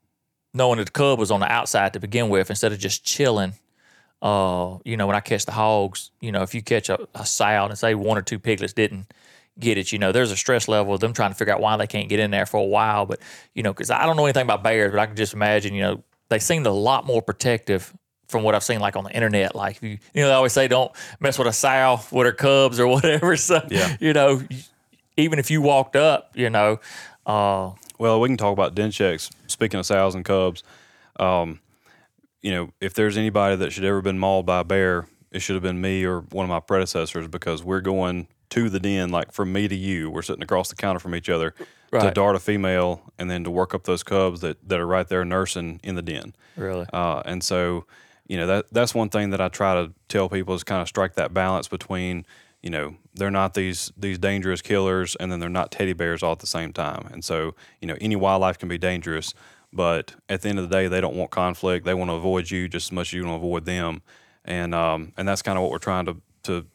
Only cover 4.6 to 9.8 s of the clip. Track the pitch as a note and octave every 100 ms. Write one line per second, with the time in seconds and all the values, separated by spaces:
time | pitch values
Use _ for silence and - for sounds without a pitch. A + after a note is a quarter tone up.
4.6 | F2+ F#2 - A2+ G2+ G2+ - G#2 - A2
5.6 | A2 G#2+ G2 F#2 - _ A#2 G2+ F#2+ A#2+
6.6 | A2 A2+ - F#2+ G#3+ - G#2 - G#2 G#2+
7.6 | G2+ G#2+ F#2+ G#2+ G2+ G#2+ F#2+ G#2+ A#2 G#2
8.6 | - - G#2+ G2+ G2 - _ - _ -
9.6 | A#2 G2+